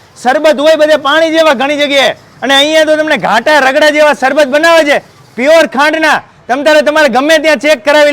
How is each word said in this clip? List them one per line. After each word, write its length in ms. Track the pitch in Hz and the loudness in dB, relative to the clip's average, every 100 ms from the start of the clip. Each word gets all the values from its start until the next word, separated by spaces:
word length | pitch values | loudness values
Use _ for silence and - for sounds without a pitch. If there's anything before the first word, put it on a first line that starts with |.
| _ - | _ -8
શરબત 360 | 240 294 311 262 | -4 0 0 0
હોય 180 | 302 311 | 2 2
બધે 200 | 302 294 | 2 0
પાણી 340 | 285 302 330 320 | 0 0 0 0
જેવા 180 | 311 | 0
ઘણી 280 | 254 269 294 | 0 -2 -2
જગ્યાએ, 340 | 294 277 240 - - - | -2 0 -2 -4 -16 -10
અને 120 | 247 | -2
અહીંયા 320 | 269 294 311 311 | 0 0 0 0
તો 120 | 311 | 0
તમને 200 | 311 269 | -2 -2
ઘાટા 420 | 170 214 269 302 | -2 -2 0 0
રગડા 320 | 262 285 302 | 0 0 0
જેવા 220 | 294 302 | 2 0
શરબત 340 | 262 262 285 277 | 0 -2 0 0
બનાવે 360 | 294 339 330 294 | 0 2 2 2
છે, 80 | 233 - _ _ - | -2 -6 _ _ -6
પ્યોર 320 | 269 330 302 | 0 2 2
ખાંડના. 520 | 240 294 320 311 214 - _ - | 0 -2 -2 -2 -4 -6 _ -8
તમ 160 | 262 | -4
તારે 180 | 311 302 | 0 0
તમારે 280 | 294 311 294 | 0 0 0
ગમે 260 | 233 285 320 | 0 0 0
ત્યાં 200 | 311 285 | 0 0
ચેક 200 | 294 302 285 | -2 -2 0
કરાવી 260 | 294 294 | 0 2